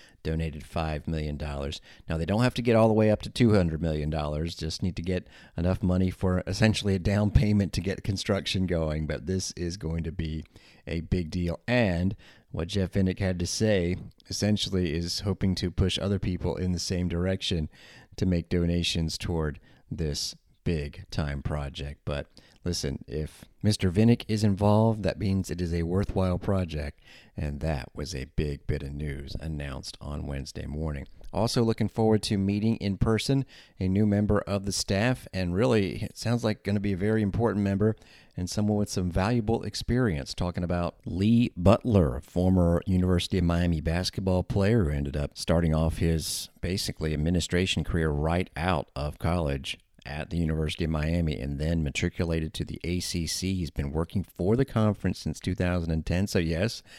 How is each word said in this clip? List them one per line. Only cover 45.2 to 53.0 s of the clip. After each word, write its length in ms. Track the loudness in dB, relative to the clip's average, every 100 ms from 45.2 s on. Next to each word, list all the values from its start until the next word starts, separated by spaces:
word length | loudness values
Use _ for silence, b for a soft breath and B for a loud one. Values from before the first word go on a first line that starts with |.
| -4 -4
starting 380 | 0 2 4
off 240 | 4 2 2
his 500 | 2 0 -2 -6 -10 _
basically 540 | -4 -4 -4 -4 -2
administration 720 | 0 2 0 2 0 0 0
career 260 | 0 0 2
right 400 | 2 0 0 -2 -4
out 320 | 0 0 -2 -6
of 220 | -6 -2
college 600 | -2 0 0 -2 -6 -12 _ _ -12
at 240 | -10 -6
the 80 | -2
University 460 | 0 0 -2 -2
of 60 | -2
Miami 480 | 0 0 0 0 -2
and 200 | -4 -4
then 240 | -2 0
matriculated 720 | -2 -2 -2 -2 -2 -2 -4
to 100 | -6
the 160 | -8 -8
A 180 | -4 -4